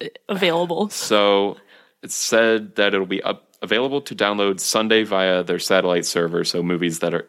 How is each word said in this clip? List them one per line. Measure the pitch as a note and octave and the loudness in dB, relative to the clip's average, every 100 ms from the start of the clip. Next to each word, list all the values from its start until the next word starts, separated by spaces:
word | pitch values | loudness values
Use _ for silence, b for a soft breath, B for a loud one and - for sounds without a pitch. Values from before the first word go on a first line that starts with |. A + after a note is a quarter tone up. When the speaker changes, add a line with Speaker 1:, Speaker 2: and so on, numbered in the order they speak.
| - - - | -16 -12 -8
Speaker 1:
available? | G3 F#3 E3 F3 E3+ G#3 | -2 2 2 0 -2 -4
Speaker 2:
So | - - G#2+ G2+ G2+ G2 F#2 b b b b | -4 0 4 4 4 2 -4 b b b b
it's | - | -12
said | - - A2+ A2+ A2+ G#2+ G2 | -8 0 2 4 2 -2 -2
that | G2+ | 0
it'll | G2 F#2 | 0 -2
be | F#2+ | -2
up, | F#2 G2 _ _ | -4 -6 _ _
available | - A2 C3 C#3 | -4 -2 0 -4
to | C#3 | -6
download | G2+ G2+ G#2 G2+ F#2 | -2 -2 0 0 0
Sunday | - A2 A2 A2 | -2 0 2 2
via | G#2 G2 F#2+ F2+ | 2 0 2 2
their | F2 F2 | 0 -4
satellite | - F#2+ F#2 F2 E2 | 0 2 2 0 0
server. | F2 E2+ E2+ | -2 -2 -2
So | E2+ F2+ | -2 -2
movies | F2 F2 E2+ E2 | -2 0 -2 -2
that | F2 | -2
are, | E2+ | -4